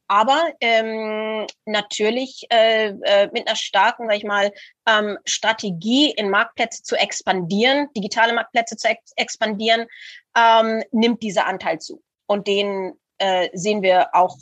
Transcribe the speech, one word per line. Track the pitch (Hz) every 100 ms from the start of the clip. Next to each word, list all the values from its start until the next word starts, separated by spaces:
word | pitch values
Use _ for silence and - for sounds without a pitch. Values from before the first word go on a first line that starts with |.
| -
aber, | 196 226 285 330 -
ähm, | 233 226 220 220 214 214 220 220 208 - -
natürlich, | 214 202 - 214 240 262 - -
äh, | 233 220 220 220 196
äh, | - 202 202
mit | 226 -
einer | 214
starken, | - 196 208 240 226
sag | 208
ich | 208
mal, | 202 202 202 - _ -
ähm, | 214 208 196 -
Strategie | - 214 220 214 170 208 254 294
in | 214 202
Marktplätze | 202 233 - 240 -
zu | - -
expandieren, | 208 - - 185 170 196 247 277 285 220
digitale | 202 233 226
Marktplätze | 233 226 240 226 220
zu | 220
ex-, | 214 _ -
expandieren, | 220 - 220 202 220 226 233 - - - _ 240
ähm, | 226 226 220 220 -
nimmt | 226 233 226
dieser | 220 190 -
Anteil | 185 180 165
zu. | - - _ _ -
Und | 202 202
den, | 202 202 196 185 - _ -
äh, | 190 185 175
sehen | 185 196 208
wir | 185 180 -
auch | 175 180 -